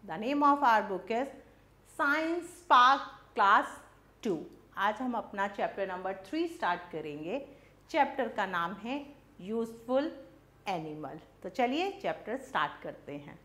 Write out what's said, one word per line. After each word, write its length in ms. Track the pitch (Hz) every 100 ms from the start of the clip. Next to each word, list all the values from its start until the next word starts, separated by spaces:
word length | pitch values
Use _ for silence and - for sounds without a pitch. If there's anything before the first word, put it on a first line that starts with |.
| -
The 100 | 165 220
name 160 | 294
of 200 | 294 285
our 260 | 269 220 202
book 220 | 185 -
is 160 | 226 277 - - _ _ _ _ -
Science 440 | 294 302 320 349
Spark 560 | 330 - - 262 247 277 - - - -
Class 260 | 196 226 294 - - - _ _ 226
two। 100 | 165 - - - -
आज 180 | 202 214
हम 160 | 254
अपना 360 | 233 202 202 202
चैप्टर 400 | 202 226 226 190
नंबर 260 | 185 185
थ्री 340 | 190 - 311 339
स्टार्ट 440 | - 185 175 -
करेंगे। 560 | 165 151 147 160 247 - - - _ _
चैप्टर 380 | 320 277 277 233
का 180 | 226 190
नाम 260 | 180 170
है 340 | 196 220 285 277 - _ -
यूजफुल 760 | 180 226 226 226 - 262 311 - - - _ _ -
एनिमल। 520 | 180 156 151 143 156 - _
तो 60 | 190
चलिए 440 | 190 240 285 381
चैप्टर 440 | 381 185 160 - 254
स्टार्ट 460 | - 175 147 -
करते 300 | 165 - -
हैं। 260 | 143 143 156